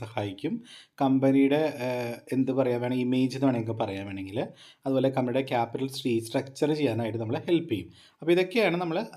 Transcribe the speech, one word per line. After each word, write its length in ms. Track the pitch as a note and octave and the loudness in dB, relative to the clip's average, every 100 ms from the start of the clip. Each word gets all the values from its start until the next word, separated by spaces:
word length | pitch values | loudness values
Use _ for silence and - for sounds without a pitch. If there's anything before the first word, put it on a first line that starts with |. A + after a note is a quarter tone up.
സഹായിക്കും. 500 | A2+ G#2 G#2 F#2+ D#3 A#3 - - - - | -8 -4 -4 -4 -6 -6 -10 -20 -20 0
കമ്പനിയുടെ, 600 | C3+ C3+ C3+ C3+ C#3 D3 D#3 - B2+ | 2 4 6 6 6 4 2 -2 -4
ഏഹ്, 320 | B2 A#2+ - - C3 | -2 -4 -8 -4 0
എന്ത് 160 | C3+ C3 | 2 2
പറയാൻ 240 | B2+ A#2+ | 2 0
വേണം, 160 | B2 B2+ B2 | 0 0 0
ഇമേജ് 280 | B2+ C3 B2+ | 2 0 2
എന്ന് 100 | C#3 | 0
വേണമെങ്കിൽ 280 | A#2 A2+ A2+ | 2 -2 -4
പറയാൻ 200 | G#2+ G2 G2+ | -4 -4 -8
വേണമെങ്കിൽ, 300 | G2 F#2+ G#2+ - - - _ | -8 -6 -6 -6 -8 -20 _
അതുപോലെ 260 | C#3 C3+ C3 C3+ | -2 2 2 2
കമ്പനിയുടെ 280 | B2 B2 B2+ | 0 -2 0
ക്യാപിറ്റൽ 380 | B2 A#2 A#2 C3+ - C3 | 0 0 -4 -6 -4 -2
റീസ്ട്രക്ചർ 600 | A2+ A2 C3+ C3 - D3 D3+ | -2 0 -4 -4 -2 0 2
ചെയ്യാനായിട്ട് 420 | C#3 A2 A2+ A2+ | 0 0 -2 -4
നമ്മളെ 180 | A2 C#3 - | -4 -4 0
ഹെൽപ്പ് 240 | E3+ - | 0 0
ചെയ്യും. 160 | G#2 - - - _ | -6 -6 -18 -20 _
അപ്പോൾ 140 | D#3 F3 | 2 2
ഇതൊക്കെയാണ് 420 | F#3 B3 F#3+ E3+ | 2 2 2 2
നമ്മൾ 160 | F3 E3 A#3+ | -2 -4 -6